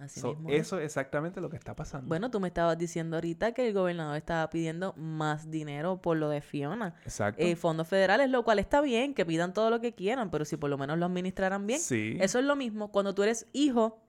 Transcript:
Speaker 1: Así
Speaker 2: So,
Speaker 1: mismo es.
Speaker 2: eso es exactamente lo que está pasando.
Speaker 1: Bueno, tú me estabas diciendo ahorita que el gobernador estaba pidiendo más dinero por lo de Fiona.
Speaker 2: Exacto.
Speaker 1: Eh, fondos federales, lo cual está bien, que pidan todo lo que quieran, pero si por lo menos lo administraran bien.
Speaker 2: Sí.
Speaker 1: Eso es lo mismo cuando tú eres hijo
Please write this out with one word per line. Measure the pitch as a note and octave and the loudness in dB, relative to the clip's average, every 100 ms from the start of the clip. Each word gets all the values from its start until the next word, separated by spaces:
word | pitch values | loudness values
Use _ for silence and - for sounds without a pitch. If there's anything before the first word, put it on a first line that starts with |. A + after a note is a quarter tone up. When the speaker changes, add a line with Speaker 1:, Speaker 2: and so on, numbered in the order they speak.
Speaker 1:
Así | C#3+ - | -16 -8
Speaker 2:
So, | B2 | -6
Speaker 1:
mismo | D3+ D#3+ | -6 0
es. | D3 | 0
Speaker 2:
eso | D#3 F#3 | 0 -4
es | D3+ | -4
exactamente | C#3 C#3 D3 E3 F#3 | -4 -4 -4 -4 -6
lo | E3 | -8
que | B2+ | -10
está | - A2 | -12 -12
pasando. | D#3 C#3+ C3+ | -10 -8 -4
Speaker 1:
Bueno, | E3 B3+ | -2 -2
tú | G#3+ | -2
me | F3+ | -2
estabas | F3 E3+ E3 | 2 2 2
diciendo | E3+ E3+ E3 D#3+ | -2 -4 -4 -2
ahorita | E3+ E3 A3 | -4 -2 -2
que | A#3+ A#3+ | 0 0
el | |
gobernador | G3 F3+ F3 D3+ D3 | 2 0 0 -4 -4
estaba | - E3 D#3 | -2 -2 -2
pidiendo | E3 D#3+ E3 F#3+ - | -2 -2 -4 -6 -6
más | D#3+ D#3 D#3 D3+ D#3+ | -6 -2 0 -2 -4
dinero | D#3 D3+ C#3+ E3+ F#3 | -6 -6 -4 -2 -2
por | F3 D#3+ | 0 2
lo | D3+ | 2
de | D3 | -2
Fiona. | - D3 C#3 A3 F#3+ - | -4 -4 -4 -4 -6 -8
Speaker 2:
Exacto. | A#2+ - G#2 G#2+ | -8 -2 0 2
Speaker 1:
Eh, | E3+ E3+ | 0 2
fondos | E3+ D#3+ E3 | 0 0 2
federales, | F#3+ F#3 A3+ C#4 | 4 6 6 4
lo | B3+ | 4
cual | A#3 G3+ | 4 2
está | F#3 C#4+ | 4 2
bien, | D4 A3+ C#4+ | 4 2 2
que | C4 E3+ | 0 2
pidan | E3 F3+ | 2 0
todo | G3 A3+ | 2 2
lo | A#3 | 2
que | A#3 | -2
quieran, | A3+ F#3 C4 F#3+ | -2 -2 0 -2
pero | D3+ | -2
si | D3 D3+ | -2 -2
por | C#3+ | -2
lo | C#3 | -2
menos | C#3 E3 | 0 0
lo | F3 | 0
administraran | F3+ F#3 F#3 F#3+ G3 G3+ | 0 -2 0 0 0 -2
bien. | C#4+ | -2
Speaker 2:
Sí. | - A#2 G#2+ D3 | 0 0 0 0
Speaker 1:
Eso | F#3+ B3 | 2 2
es | |
lo | C#4 C#4 | 2 0
mismo | B3 G#3+ G#3 | -2 -6 -2
cuando | G3+ G3 | 0 2
tú | G3 | 2
eres | G3+ A#3 - | 2 2 -2
hijo | B3+ C#4+ A#3 A3 - | 2 4 4 2 0